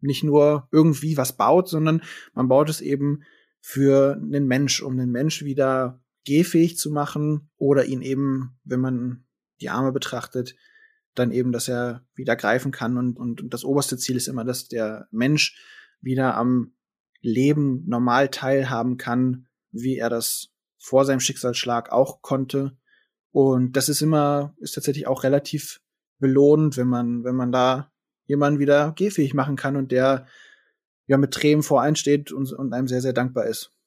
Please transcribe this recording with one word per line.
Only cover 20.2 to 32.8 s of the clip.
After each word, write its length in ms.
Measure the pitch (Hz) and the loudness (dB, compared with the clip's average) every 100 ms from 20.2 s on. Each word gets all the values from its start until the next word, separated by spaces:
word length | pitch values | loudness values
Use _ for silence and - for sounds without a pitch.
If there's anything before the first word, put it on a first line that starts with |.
| - - - _ _ _ | -4 -8 -12 _ _ _
vor 260 | - 131 | 2 4
seinem 140 | 139 131 | 4 2
Schicksalsschlag 720 | 131 131 123 120 123 117 - | -2 -4 -4 -4 -4 -4 0
auch 320 | 120 131 - | 2 2 -2
konnte. 560 | - 135 131 139 139 - _ _ _ _ _ | -4 -4 -2 -4 -4 -8 _ _ _ _ _
Und 400 | 143 135 127 127 | 2 4 4 2
das 160 | 135 139 | 0 -2
ist 140 | 143 | 0
immer, 520 | 156 151 143 143 147 - | 0 2 2 0 -4 -10
ist 180 | 147 - | -12 -6
tatsächlich 320 | 147 139 127 | -4 -4 -4
auch 160 | 135 | -2
relativ 560 | 131 143 - 151 - - _ _ _ _ | 2 0 0 -8 -10 -18 _ _ _ _
belohnend, 560 | 135 135 143 151 151 127 | 2 6 6 6 4 0
wenn 100 | 123 | 0
man, 380 | 120 120 120 | 0 -2 -4
wenn 100 | 123 | -2
man 160 | 127 123 | -2 0
da 400 | 127 127 131 - _ _ _ | 2 2 2 -6 _ _ _
jemanden 360 | - 143 143 147 | -4 0 2 2
wieder 320 | 143 143 151 | 4 4 2
gehfähig 420 | 156 202 185 139 | -2 -2 0 0
machen 220 | 143 143 135 | 0 -2 -2
kann 180 | 135 139 | -2 -4
und 140 | 131 | 0
der 380 | 127 131 131 - - - _ _ _ _ _ - | 2 2 2 -4 -20 -20 _ _ _ _ _ 2
ja 120 | 135 | 2
mit 160 | 139 | 2
Tränen 280 | - 147 151 | 2 2 4
vor 200 | - 135 | 2 2
einem 140 | 143 156 | 2 0
steht 360 | 143 143 147 | 2 0 -2
und, 180 | 135 135 | -8 -8
und 200 | - 135 | -8 -6
einem 160 | 120 | -4